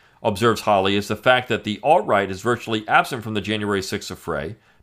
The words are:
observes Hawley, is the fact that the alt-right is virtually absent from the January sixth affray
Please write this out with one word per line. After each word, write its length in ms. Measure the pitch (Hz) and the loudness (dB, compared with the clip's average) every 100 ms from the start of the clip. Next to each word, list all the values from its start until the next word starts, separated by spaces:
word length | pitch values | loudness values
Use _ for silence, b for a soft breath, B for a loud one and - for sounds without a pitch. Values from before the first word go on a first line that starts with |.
| b b | b b
observes 400 | 113 98 117 107 | -2 2 2 2
Hawley, 340 | 110 101 95 101 | 2 4 4 0
is 100 | 101 | -2
the 80 | |
fact 340 | 107 127 127 117 | 0 4 2 2
that 120 | 104 | -4
the 160 | - 101 | -4 -4
alt-right 460 | 139 175 - 104 95 | 2 2 4 0 0
is 100 | 95 | -4
virtually 480 | 110 117 - 110 104 | -2 -2 -2 -6 2
absent 340 | 151 - 127 | 2 2 -6
from 120 | 110 | -6
the 60 | 107 | -6
January 420 | 95 107 104 98 | -4 -4 -2 -2
sixth 280 | - 101 - | -2 -8 -8
affray 460 | 87 - 76 78 110 b b | -12 -6 -4 -6 -12 b b